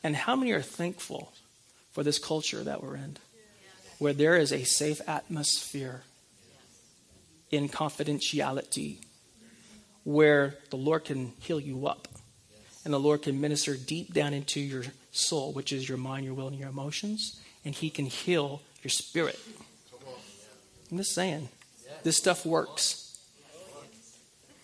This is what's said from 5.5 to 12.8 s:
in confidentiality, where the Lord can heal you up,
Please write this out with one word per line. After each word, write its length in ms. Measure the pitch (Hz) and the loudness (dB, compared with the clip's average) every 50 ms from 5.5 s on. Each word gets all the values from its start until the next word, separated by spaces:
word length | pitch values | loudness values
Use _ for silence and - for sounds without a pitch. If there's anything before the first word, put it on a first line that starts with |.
| - - - - - 139 135 131 123 131 - - - - - _ _ - - - - - - - - - - - - - _ _ - - - - - - _ _ | 0 0 -2 -6 -6 -6 -6 -6 -8 -12 -16 -20 -20 -20 -20 _ _ -20 -20 -20 -20 -20 -20 -20 -20 -20 -20 -20 -20 -20 _ _ -20 -20 -20 -20 -20 -20 _ _
in 180 | - 147 143 139 | 0 0 0 0
confidentiality, 1300 | - - 156 147 - - 151 147 147 139 - - - 147 143 139 131 139 - - - - 147 147 - - - - - - - - - - - - - - - - - - - _ - - - | -2 -2 -4 -4 -2 -2 -2 -2 0 0 0 0 0 0 0 0 0 -2 -4 -4 -4 -4 -4 -6 -8 -10 -16 -20 -20 -20 -20 -20 -20 -20 -20 -20 -20 -20 -20 -20 -20 -20 -20 _ -20 -12 -4
where 540 | 147 147 151 156 151 147 143 139 139 143 - - - | 2 6 8 10 10 10 8 6 4 0 -8 -10 -8
the 60 | - | -6
Lord 280 | 131 135 147 160 160 156 | -2 2 2 2 2 0
can 280 | - 147 131 127 120 - - | -4 -4 -4 -4 -6 -8 -14
heal 200 | - - 170 151 | -6 -4 -4 -4
you 260 | 139 143 131 127 139 | -2 -4 -6 -4 -2
up, 220 | 143 - - - - - - - - - - _ _ - - - - - - | -2 -4 -4 -8 -18 -18 -18 -20 -20 -20 -20 _ _ -20 -20 -20 -20 -20 -12